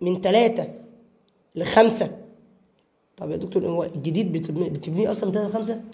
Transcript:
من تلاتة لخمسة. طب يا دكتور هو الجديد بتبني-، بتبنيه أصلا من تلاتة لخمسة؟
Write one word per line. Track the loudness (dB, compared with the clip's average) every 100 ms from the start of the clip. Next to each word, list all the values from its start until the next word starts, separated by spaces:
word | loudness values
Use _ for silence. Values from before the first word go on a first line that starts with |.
من | -2 0
تلاتة | 4 6 4 2 -6 -10 -20 -20 _ _ _ _ _ -6
لخمسة. | 2 6 6 4 -2 -6 -18 -20 -20 _ _ _ _ _ _ -14
طب | -8
يا | -6
دكتور | -2 -2 0
هو | -2
الجديد | -2 -4 -2 0 0
بتبني-، | -2 -2 -2 -2
بتبنيه | -4 -4 0 0
أصلا | 0 -2
من |
تلاتة | -2 -2
لخمسة؟ | -2 -4 -6 -10